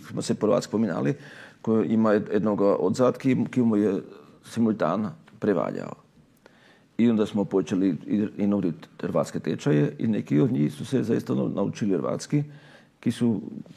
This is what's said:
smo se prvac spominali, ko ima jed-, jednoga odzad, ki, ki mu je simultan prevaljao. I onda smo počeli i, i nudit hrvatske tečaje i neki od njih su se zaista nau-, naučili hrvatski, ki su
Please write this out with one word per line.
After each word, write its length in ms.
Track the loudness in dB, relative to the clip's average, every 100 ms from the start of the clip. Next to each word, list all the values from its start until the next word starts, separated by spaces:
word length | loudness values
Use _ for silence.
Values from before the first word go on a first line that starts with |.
| -6
smo 120 | -8
se 120 | -4
prvac 300 | 0 2 0
spominali, 500 | 0 -2 0 0 -2 -4 -8 -20 -20 -8
ko 200 | 0 0
ima 320 | 2 2 4
jed-, 180 | 4 2
jednoga 440 | 0 0 2 2 4
odzad, 420 | 2 2 2 2
ki, 180 | 0 0 0
ki 120 | 2
mu 140 | 2 4
je 240 | 2 0 -6 -18 -20 -20
simultan 640 | -8 0 0 2 0 0 -4 -8 -20 -4
prevaljao. 540 | 0 0 0 -4 -10 -14 _ _ _ _ -20 _ _ _ _ 2
I 120 | 4
onda 160 | 4 2
smo 180 | 0
počeli 520 | 2 0 2 2 2 0 -2
i, 200 | 0 0 0
i 100 | 0
nudit 420 | 2 0 -4 -10 -10
hrvatske 400 | -2 0 0 -4
tečaje 540 | -4 -2 0 2 0 0
i 80 | -2
neki 340 | -2 0 2
od 120 | 2
njih 200 | 2 -2
su 120 | -4
se 180 | -4 -2
zaista 320 | 0 -2 -2
nau-, 200 | -2 -2
naučili 400 | -2 -4 -4 -2
hrvatski, 480 | -2 -2 -6 -2 -2 -4 -10 -20 -20 _ _
ki 100 | -4
su 300 | 0 0 0 -6 -12 -14